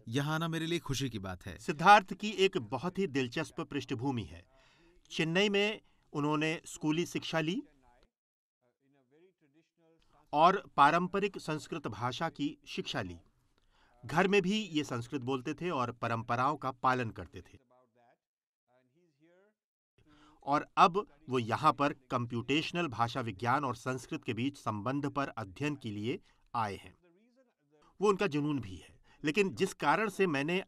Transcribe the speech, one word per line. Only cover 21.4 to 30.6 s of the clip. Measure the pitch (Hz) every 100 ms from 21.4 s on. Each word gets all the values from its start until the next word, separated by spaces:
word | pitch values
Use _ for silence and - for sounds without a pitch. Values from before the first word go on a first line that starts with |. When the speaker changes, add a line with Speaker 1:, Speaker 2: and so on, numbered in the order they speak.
| 113 113 151
Speaker 2:
पर | 139 143
कंप्यूटेशनल | - _ 127 120 117 113 151 156 175 165
भाषा | 117 117 135
विज्ञान | 117 92 117 135
और | 135 120
संस्कृत | 131 127 - 160
के | -
बीच | 110 135 143
संबंध | 120 104 107 143 139
पर | 135 139
अध्ययन | - 98 90 147 143
के | 113
लिए | 104 110 180 - _ _
आए | 120 107 92
हैं। | 95 87 _ 175 226 _ _ _ _ _ _ _
वो | 208
उनका | 190 202
जुनून | 147 147 143
भी | 104 90
है, | - - _ -
लेकिन | 147 208 190
जिस | 123 185
कारण | - 147 170 220
से | - 190
मैंने | 139 147 185